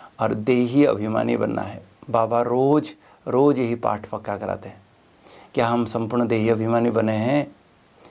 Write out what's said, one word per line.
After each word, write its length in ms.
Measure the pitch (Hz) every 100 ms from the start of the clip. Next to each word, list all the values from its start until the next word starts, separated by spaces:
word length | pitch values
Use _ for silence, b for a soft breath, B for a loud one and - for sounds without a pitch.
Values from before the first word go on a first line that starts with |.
| B -
और 140 | 110
देही 500 | 110 110 123 123 135
अभिमानी 520 | 143 107 107 113 117 113
बनना 260 | 110 110
है। 240 | 98 - - _ -
बाबा 320 | 117 110 117
रोज, 520 | 120 123 135 147 147 - b b -
रोज 300 | 123 143 131
यही 160 | 117
पाठ 320 | 117 117 107 -
पक्का 300 | 107 107 101
कराते 320 | 101 95 98
हैं। 140 | - _ _ _ _ B B B
क्या 140 | - 117
हम 160 | 120
संपूर्ण 420 | 113 117 110 120 120
देही 220 | 113 110
अभिमानी 420 | 110 113 117 117
बने 220 | 110 110
हैं? 440 | 107 117 147 143 - _ _ _ _ B